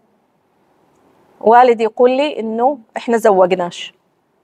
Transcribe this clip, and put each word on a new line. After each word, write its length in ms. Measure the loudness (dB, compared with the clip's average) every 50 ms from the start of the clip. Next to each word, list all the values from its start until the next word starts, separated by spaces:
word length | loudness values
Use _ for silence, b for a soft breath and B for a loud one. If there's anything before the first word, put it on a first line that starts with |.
| _ _ _ _ _ _ _ _ _ _ _ _ _ _ _ _ _ _ _ _ _ _ _ _ _ _ _ _
والدي 420 | 0 2 4 4 4 4 2 0 -2
يقول 280 | -6 0 0 0 2
لي 280 | 2 0 -2 -4 -4 -8
إنه 400 | -8 -8 -6 -2 -2 -2 -2 -4 -10 _ _ -12
إحنا 200 | -6 -4 -4 0
زوجناش". 760 | 0 0 2 2 2 2 0 -4 -6 -8 -10 -14 -18 -20 -20 _ _ _ _ _ _ _ _ _